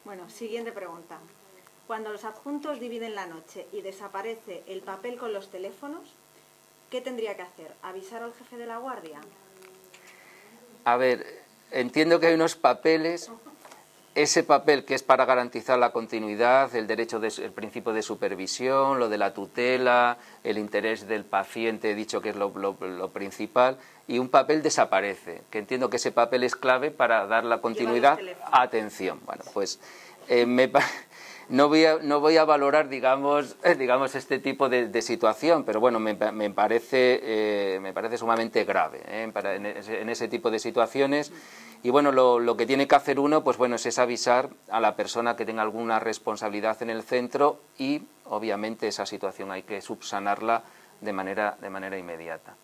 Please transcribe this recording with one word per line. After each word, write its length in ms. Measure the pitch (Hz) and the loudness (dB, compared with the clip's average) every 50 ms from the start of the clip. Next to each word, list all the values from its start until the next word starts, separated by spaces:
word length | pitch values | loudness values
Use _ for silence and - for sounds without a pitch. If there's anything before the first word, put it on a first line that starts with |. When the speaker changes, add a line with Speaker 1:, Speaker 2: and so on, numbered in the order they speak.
| _ | _
Speaker 1:
Bueno, 260 | 208 196 185 175 190 | -16 -16 -16 -16 -18
siguiente 420 | - - 233 220 214 233 233 226 | -16 -12 -12 -8 -8 -8 -8 -8
pregunta. 460 | 214 202 190 175 165 160 165 170 170 156 160 - - _ _ _ - - _ - _ _ _ _ | -10 -12 -12 -12 -14 -16 -18 -18 -20 -20 -20 -20 -20 _ _ _ -20 -20 _ -20 _ _ _ _
Cuando 240 | 226 220 220 214 | -8 -8 -6 -8
los 120 | 208 202 - | -10 -10 -10
adjuntos 560 | - 208 - - 277 285 - 285 311 294 240 | -14 -14 -12 -10 -8 -8 -8 -6 -8 -8 -8
dividen 360 | 233 240 226 240 226 226 214 | -8 -10 -8 -8 -8 -8 -8
la 100 | 202 190 | -10 -10
noche 420 | 175 165 165 165 - - 202 165 - | -10 -12 -16 -18 -18 -18 -18 -16 -12
y 100 | - 208 | -12 -12
desaparece 840 | 185 190 185 185 208 196 - 190 196 226 226 226 - - 185 165 - - | -12 -12 -14 -12 -16 -12 -10 -10 -8 -8 -10 -10 -12 -16 -16 -16 -14 -12
el 140 | 190 190 | -14 -12
papel 360 | 190 - 190 190 - 240 247 240 | -12 -12 -14 -12 -10 -12 -12 -10
con 160 | 247 233 214 | -8 -8 -8
los 160 | 196 196 - | -8 -10 -12
teléfonos, 520 | - 185 185 196 240 - - 277 302 359 427 - _ _ _ _ _ _ _ _ _ _ _ _ _ _ _ _ | -14 -12 -12 -12 -12 -14 -14 -14 -14 -14 -16 -20 _ _ _ _ _ _ _ _ _ _ _ _ _ _ _ _
¿qué 100 | - 254 | -10 -8
tendría 340 | 247 262 254 233 220 214 202 | -8 -8 -8 -6 -6 -6 -6
que 80 | 175 180 | -10 -12
hacer? 300 | 185 - - 165 156 - _ | -16 -16 -20 -20 -20 -20 _
¿Avisar 420 | - 185 185 190 185 - 233 226 233 | -16 -14 -12 -12 -14 -14 -14 -12 -12
al 100 | 240 233 | -12 -14
jefe 240 | - 247 - 247 233 | -16 -20 -20 -16 -16
de 80 | 233 | -12
la 120 | 233 226 233 | -12 -12 -10
guardia? 420 | 247 269 247 214 170 160 151 147 151 135 - _ - - - - - - 190 190 - - _ - - - - - - - - - - - - - - - - - - | -10 -10 -10 -10 -12 -16 -18 -18 -20 -20 -20 _ -20 -20 -20 -20 -20 -20 -20 -20 -20 -20 _ -20 -20 -20 -20 -20 -20 -20 -20 -20 -20 -20 -20 -20 -20 -20 -20 -6 0
Speaker 2:
A 140 | - 120 123 | 2 2 4
ver, 460 | 131 127 123 - - - 151 - - _ _ _ _ _ | 4 2 2 2 -2 -12 -16 -20 -20 _ _ _ _ _
entiendo 500 | - 127 123 123 - 156 151 165 170 170 | -4 -2 -2 0 2 2 4 4 4 4
que 80 | 160 165 | 6 4
hay 60 | 165 | 4
unos 220 | 160 160 170 165 | 4 2 0 0
papeles, 760 | - - 165 156 - - 160 160 160 156 165 170 170 - - 226 - - - - - - - - - - _ _ _ _ _ _ | 2 2 2 2 4 2 2 2 2 2 -2 -4 -4 -8 -14 -18 -20 -20 -20 -20 -20 -20 -20 -20 -20 -20 _ _ _ _ _ _
ese 260 | - 151 143 - 170 | 0 2 4 4 2
papel 420 | 165 - 151 139 - 156 151 135 131 | 4 4 4 4 6 4 4 4 2
que 100 | - 135 | -2 -4
es 80 | 127 - | -4 4
para 220 | - 135 127 131 | 4 6 6 6
garantizar 520 | 123 131 127 123 120 - 117 113 - 131 123 | 4 4 2 2 -2 -6 -8 0 0 2 4
la 140 | 123 120 | 4 2
continuidad, 840 | - 120 113 110 - 113 107 107 104 104 117 120 127 135 135 127 120 | 2 -2 -6 -4 -6 -6 -4 -4 0 2 4 6 6 4 4 2 -2
el 120 | 120 110 101 | -4 -2 -2
derecho 320 | 110 107 117 113 - 110 | -2 -2 -2 -4 -4 -4
de, 80 | 107 110 | -4 -4
el 240 | 101 - - 110 | -6 -6 -10 -10
principio 420 | 92 - 104 107 - 123 113 120 110 | -10 -10 -12 -10 -10 -8 -6 -4 -4
de 80 | 110 | -4
supervisión, 960 | 104 - 110 95 - 123 101 90 95 92 - - 123 127 135 135 135 135 139 131 | -4 -4 -6 -4 -4 -4 -4 -4 -8 -8 -6 -4 -2 0 2 2 2 2 2 0
lo 100 | 123 110 | 0 0
de 120 | 107 104 | 0 0
la 160 | 104 98 - | 0 -2 -2
tutela, 800 | - 98 95 - - 123 123 127 127 127 127 120 123 123 120 120 120 - - - - _ | -4 -12 -10 -4 -2 0 0 2 2 2 4 4 4 4 4 0 -2 -8 -20 -20 -12 _
el 140 | 113 107 107 | -4 -2 -2
interés 500 | 107 104 - 104 101 110 110 107 104 98 | -4 -2 -2 -2 0 0 -2 -4 -4 -4
del 160 | 110 104 101 | -6 -6 -4
paciente, 680 | - - 98 98 - - 117 113 113 113 107 107 110 | -2 -2 -2 -2 -2 -6 -4 -4 -2 -4 -2 -2 -2
he 40 | 104 | -2
dicho 240 | 104 110 104 - 107 | -2 -6 -6 -6 -6
que 100 | 92 107 | -4 -4
es 60 | 101 | -4
lo, 140 | 101 101 101 98 | -2 -4 -4 -4
lo, 220 | 95 98 98 98 - | -4 -4 -4 -4 -4
lo 300 | 95 92 92 90 92 92 | -8 -10 -8 -6 -8 -8
principal, 680 | - - 98 101 - - 107 107 - 127 123 127 131 135 - - - - _ - | -8 -8 -10 -10 -8 -10 -10 -4 2 2 2 2 2 -2 -12 -20 -20 -20 _ -4
y 100 | 123 120 | -2 -2
un 120 | 127 127 | -2 4
papel 340 | 127 143 131 - - 156 151 | 4 4 4 6 0 2 2
desaparece, 800 | 156 - - 120 - - 95 95 101 95 - - - 85 82 - _ | 0 2 2 2 4 4 0 0 0 -4 -6 -10 -14 -14 -14 -16 _
que 80 | - 107 | -8 -8
entiendo 320 | 104 - 131 127 127 120 | -6 -4 -4 -2 -2 -2
que 60 | 113 120 | -2 -2
ese 140 | - 131 | -2 0
papel 320 | 107 - 117 117 - 127 123 | 2 2 2 2 2 0 0
es 120 | 123 - | 0 -2
clave 340 | - - 131 127 127 135 151 | -2 2 2 2 2 2 -4
para 380 | 147 - 135 117 117 110 101 101 | 0 0 2 4 4 2 2 2
dar 160 | 110 113 117 | 0 0 2
la 120 | 117 117 | 2 -2
Speaker 1:
Lleva 0 | 113 | 0
los 40 | |
Speaker 2:
continuidad. 540 | 117 117 113 107 120 117 117 120 127 139 143 - | 0 -4 -2 0 0 0 2 4 6 6 4 4
Speaker 1:
teléfonos. 320 | 190 185 175 - - - - | -2 -12 -12 -12 -8 2 4
Speaker 2:
Atención, 680 | 135 127 123 - 113 107 104 98 - 95 90 80 76 - | 4 4 4 0 -2 -4 -4 -8 -6 -6 -6 -6 -6 -10
bueno, 180 | - - - - - - | -12 -12 -12 -12 -8 -4
pues, 260 | 104 98 95 - - - - - - - - - - - - | -4 -4 -4 -6 -12 -14 -20 -20 -20 -20 -20 -20 -20 -4 2
eh, 180 | 120 120 120 120 | 4 4 4 4
me 200 | 123 123 131 127 | 4 4 4 4
pa-, 140 | 127 143 151 - - - - _ - - - - - - - - | 4 2 2 2 -4 -10 -14 _ -20 -20 -20 -20 -20 -20 -12 -2
no 180 | - 127 143 147 | 4 4 6 6
voy 160 | 151 156 160 | 8 6 6
a, 120 | 160 156 160 | 6 4 2
no 180 | 156 147 147 147 | 0 0 0 4
voy 180 | 143 156 165 160 | 4 6 6 6
a 80 | 160 | 6
valorar, 440 | 156 151 147 139 139 139 151 156 139 | 6 6 4 4 4 4 4 2 2
digamos, 640 | 131 131 113 131 131 139 139 143 143 147 143 123 - - - | -4 0 2 2 2 4 2 2 2 2 0 -2 -8 0 2
eh, 120 | - 175 | 2 4
digamos, 400 | 143 135 127 123 131 135 131 - | 4 4 2 2 2 2 0 -4
este 240 | 135 123 - 143 135 | -6 -4 -4 -4 -2
tipo 280 | - 143 131 - 139 131 | -2 -4 0 0 0 2
de, 200 | 120 123 120 113 | 4 2 0 2
de 140 | - 117 113 | 0 -2 0
situación, 600 | - 120 107 - 110 110 - - 156 170 156 127 | 0 -2 2 2 2 2 2 4 4 4 4 2
pero 160 | - 107 107 | 0 0 4
bueno, 200 | 110 127 117 113 | 4 4 4 4
me 160 | 110 110 107 | 0 -2 -2
pa-, 160 | 95 107 107 | 0 -2 -2
me 180 | 104 110 107 104 | -2 -2 -4 -2
parece, 680 | 98 98 104 107 110 117 - - - 131 127 127 123 - | 0 0 2 2 2 0 0 0 2 4 4 4 4 2
eh, 580 | - - 113 107 107 107 107 101 101 98 95 95 | 0 -2 -2 0 0 0 0 0 -2 -2 -2 -4
me 120 | 95 95 95 | -6 -6 -8
parece 240 | - 101 113 117 117 | -6 -6 -4 -6 -4
sumamente 460 | 113 113 117 117 113 113 - 117 104 | 0 0 0 0 0 0 0 0 0
grave, 380 | 95 98 95 87 78 71 69 76 | 2 0 0 0 0 -4 -12 -14
eh, 240 | - 92 107 113 110 | -10 -8 -8 -8 -6
para, 220 | 101 104 98 98 98 | -6 -6 -4 -4 -4
en 100 | 98 101 104 | -4 -6 -8
ese, 340 | 104 - 101 104 110 98 | -10 -10 -10 -8 -6 -6
en 80 | 107 110 | -4 -4
ese 180 | 117 - 120 110 | -6 -4 -6 -4
tipo 220 | 110 117 - 117 | -6 -2 -2 -2
de 80 | 110 110 | -2 -2
situaciones. 760 | - 117 110 123 117 107 - 135 139 135 139 147 147 - - - - - - - - - - - - | -4 -2 0 0 0 0 2 0 0 2 2 -2 -2 -4 -12 -20 -20 -20 -20 -20 -20 -20 -20 -6 -4
Y 80 | 120 | 2
bueno, 200 | 123 143 147 143 | 2 4 4 4
lo, 280 | 135 131 127 127 123 120 | 4 6 6 6 6 4
lo 180 | 120 120 117 104 | 4 0 0 0
que 80 | 117 | 2
tiene 220 | 113 135 135 139 139 | 0 2 0 4 6
que 80 | - | 4
hacer 240 | 143 - - 139 127 | 4 4 4 0 2
uno, 240 | 139 147 151 156 151 | 2 2 2 2 2
pues 140 | 143 120 - | 2 0 2
bueno, 180 | 123 123 120 | 0 0 0
es, 100 | 113 - | -2 -4
es 140 | 123 117 - | -4 0 0
avisar 500 | 127 120 123 110 - 131 120 123 135 139 - - _ - | 0 0 0 -2 2 2 4 2 2 -2 -8 -16 _ -4
a 100 | 101 113 | -2 2
la 160 | 117 107 104 | 2 2 0
persona 400 | - 107 98 - 117 117 120 117 | 0 -6 -4 -2 -2 0 -2 -2
que 100 | 117 117 | -2 -4
tenga 160 | 104 110 113 | -6 -4 -2
alguna 380 | 110 107 104 110 117 113 113 110 | -4 -4 -2 -4 -4 -2 -2 -2
responsabilidad 840 | 110 117 110 - - - 107 104 113 107 101 104 101 110 110 - | 0 -2 -6 -4 -6 -6 -6 -4 -6 -6 -6 -2 -2 -2 -4 -4
en 80 | 120 117 | -6 -8
el 140 | 113 113 110 | -6 -8 -6
centro 560 | - 131 127 123 120 - 135 143 147 - - - _ _ _ | -2 -2 -2 -2 -2 0 2 2 2 2 0 -12 _ _ _
y, 240 | 135 135 143 151 - - _ _ _ | -2 -2 -2 -4 -4 -12 _ _ _
obviamente, 640 | - - 107 107 110 101 101 104 110 113 110 - 107 | -8 -8 -6 -4 -4 -4 -4 -4 -6 -6 -4 -4 -4
esa 180 | 101 - 101 | -4 -4 -6
situación 460 | 95 - 98 98 98 92 - 98 95 | -6 -6 -6 -8 -8 -8 -8 -10 -10
hay 100 | 95 92 | -10 -12
que 200 | 92 - 107 98 | -10 -10 -10 -10
subsanarla 840 | 92 - 117 104 - - - 101 98 101 101 101 107 113 117 113 - - - - - - - _ | -8 -10 -12 -12 -10 -8 -8 -4 -2 -2 -2 -2 0 -2 -2 -2 -2 -8 -20 -20 -20 -20 -20 _
de 120 | - 104 101 | -8 -6 -6
manera, 440 | 95 95 95 98 101 107 104 - - | -4 -4 -6 -4 -2 -2 -2 -4 -6
de 80 | - 98 | -12 -12
manera 260 | 95 95 95 95 95 | -10 -10 -10 -8 -10
inmediata. 600 | 95 90 87 85 82 82 82 82 80 _ - - _ | -10 -10 -12 -14 -14 -12 -12 -12 -14 _ -20 -20 _